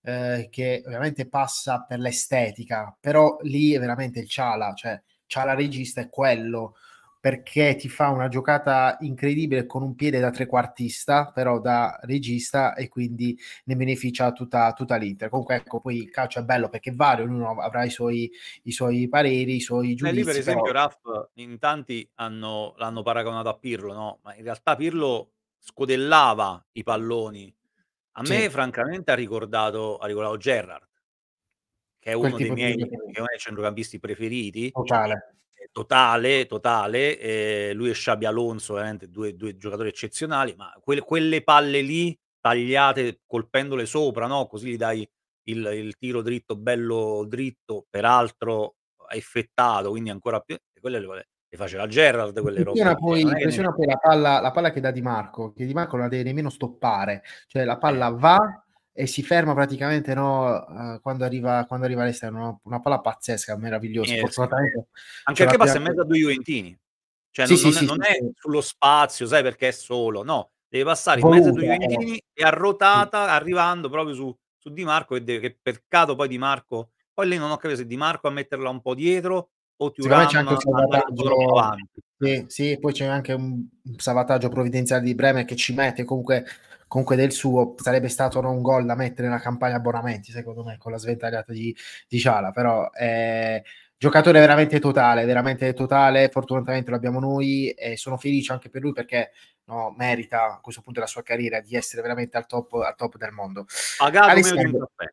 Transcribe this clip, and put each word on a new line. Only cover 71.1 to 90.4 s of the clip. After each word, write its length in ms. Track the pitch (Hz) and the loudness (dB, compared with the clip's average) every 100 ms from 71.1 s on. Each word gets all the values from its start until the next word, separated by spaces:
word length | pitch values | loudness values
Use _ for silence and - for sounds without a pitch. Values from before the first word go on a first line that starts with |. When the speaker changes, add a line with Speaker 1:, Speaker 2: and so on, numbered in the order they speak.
| 139 | 6
Speaker 2:
in 80 | 151 | 10
mezzo 200 | 170 170 | 10 10
ai 60 | |
due 100 | - | 4
Speaker 1:
Voluta, 120 | - 180 | 2 2
però. 260 | - - | 2 0
Speaker 2:
juventini 180 | 226 226 _ | -2 -6 _
e 100 | - | 4
a 60 | 160 156 196 202 196 | 4 6 2 4 6
Speaker 1:
Sì. 180 | 208 202 | 6 4
Speaker 2:
rotata 200 | 208 202 | 0 2
arrivando 560 | 151 156 180 175 175 143 | 2 2 2 2 0 -4
proprio 240 | 151 156 | -4 -4
su, 220 | 131 135 120 _ _ | -6 -10 -12 _ _
su 120 | 151 | -18
Di 120 | 147 | -8
Marco, 320 | 170 156 - 127 | -2 -2 0 -6
e 60 | |
de-, 180 | 117 120 | -4 -4
che 180 | 117 - | -6 -6
peccato 560 | - 120 _ 175 160 131 | -8 -8 _ 4 4 2
poi 120 | 139 | -2
Di 100 | 123 | -2
Marco, 540 | 135 135 _ 117 113 _ _ | -2 -2 _ -10 -10 _ _
poi 140 | - 190 | -4 -2
lì 80 | 175 | -2
non 120 | 151 | -2
ho 60 | 151 | -4
capito 240 | 160 131 | -4 -6
se 60 | 117 | -6
Di 100 | 123 | -4
Marco 320 | 156 160 143 | -4 -2 -4
a 20 | |
metterla 360 | 139 139 135 131 | -4 -8 -6 -6
un 100 | 127 | -6
po' 120 | 131 | -6
dietro 560 | 127 165 185 180 185 180 _ _ _ | -2 0 0 0 -4 -6 _ _ _
o 160 | 147 - | -6 -2
Speaker 1:
Secondo 240 | 135 147 | 6 6
me 40 | 165 | 8
c'è 100 | 151 | 4
anche 140 | 139 | 2
Speaker 2:
Thuram 20 | |
Speaker 1:
un 40 | 135 135 131 | 0 2 4
Speaker 2:
andare 260 | 135 139 - | 4 4 2
un 60 | |
po' 80 | 123 | -2
troppo 260 | 131 127 127 | 2 4 6
Speaker 1:
salvataggio, 80 | 123 | 6
Speaker 2:
avanti, 420 | 110 104 98 - | 4 -2 -12 -20
eh. 40 | _ _ | _ _
Speaker 1:
sì, 280 | 135 131 120 | 0 0 -4
sì, 300 | - 147 143 | -4 -2 0
poi 140 | 147 | -2
c'è 120 | - 135 | -2 -2
anche 260 | 139 131 | -2 -2
un, 280 | 131 131 123 - _ | -4 -4 -6 -8 _
un 140 | 127 113 | -18 -6
salvataggio 500 | - 123 123 131 123 | 0 0 4 2 2
provvidenziale 540 | 131 123 127 123 127 | 0 0 0 2 2
di 120 | 123 | 2
Bremer 300 | 120 135 131 | 4 4 4
che 120 | 123 120 | -2 -4
ci 180 | - | -2
mette 300 | 123 135 123 | 0 0 -2
comunque, 400 | 120 131 123 127 127 - _ - _ | -4 -4 0 0 0 -18 _ -20 _
comunque 280 | 135 127 127 | -2 2 4
del 160 | 135 | 4
suo. 420 | 135 139 123 120 - | 2 2 2 2 -2
Sarebbe 320 | 127 127 123 | 0 0 0
stato, 320 | 127 131 127 | 0 0 0
no, 100 | 127 | -2
un 120 | 127 | -2
gol 240 | 123 131 120 | 2 2 2
da 80 | |
mettere 340 | 120 127 123 123 | -2 -2 -2 -2
nella 120 | 120 | -2
campagna 360 | 123 120 127 120 | -4 -2 -2 0
abbonamenti, 560 | 117 117 120 107 101 | -2 -2 -4 -8 -10
secondo 320 | 120 | -14